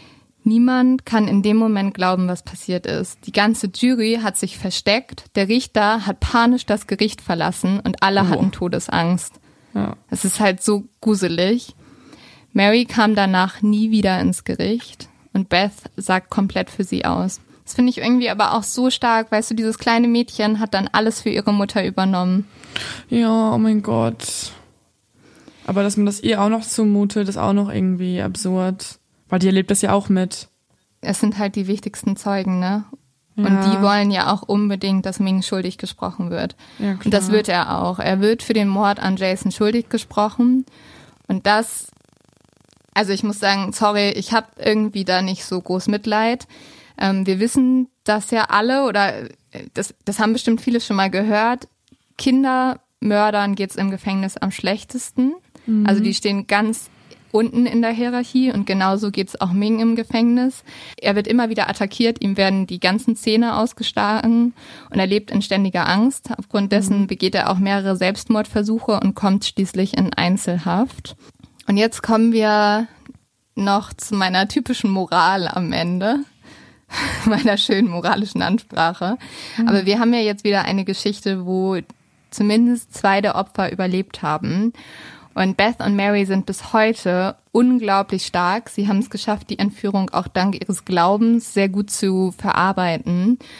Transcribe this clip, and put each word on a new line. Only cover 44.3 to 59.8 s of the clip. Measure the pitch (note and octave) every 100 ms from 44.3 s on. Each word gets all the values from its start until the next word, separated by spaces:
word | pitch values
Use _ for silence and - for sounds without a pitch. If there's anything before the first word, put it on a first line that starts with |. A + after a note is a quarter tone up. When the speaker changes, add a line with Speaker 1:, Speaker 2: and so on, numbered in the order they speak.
Speaker 1:
hab | A3+ - -
irgendwie | A3 G#3+ G#3+ G3+
da | F#3 F#3
nicht | F#3 F#3 -
so | F#3
groß | - F#3 G#3
Mitleid. | G#3 A3 G#3+ A3+ B3 - - - - - -
Ähm, | G3 F#3+ F#3+
wir | F#3+
wissen | A#3+ C#4 B3+ B3+ B3 _
das | - G#3 -
ja | A3+ G#3+
alle, | G3+ A#3 C4+
oder, | B3+ G3+ G3 G#2
äh, | A#2 - _ - -
das, | - - -
das | - G3+
haben | G#3+
bestimmt | A3+ B3 A3+
viele | C4 A#3
schon | - G3
mal | F#3+
gehört, | F#3 G#3+ G#3 A3+ B3+ - _ _ _ _ -
Kindermördern | C4+ C4 C4+ B3+ B3+ - _ _ G#3 G#3 G#3+ G#3 G3+
geht's | G3 G3 -
im | G3
Gefängnis | F#3+ G3 F#3+ F#3+ -
am | F#3+
schlechtesten. | - F#3 G#3 - B3+ - - C4 F4 _ - -
Speaker 2:
Mhm. | G#3+ G#3
Speaker 1:
Also | G3+
die | A3+
stehen | - G#3 G3+ -
ganz | G#3 A3 A3+ - _ _ - _
unten | G#3+ A3+ A#3+
in | B3 A#3
der | A#3
Hierarchie | A3+ A#3+ B3 A#3+ B3+ C4
und | G#3 G3
genauso | F#3+ F#3+ G3+ G3+
geht's | G3 F#3 -
auch | F#3+
Ming | F#3+ G#3+
im | A3+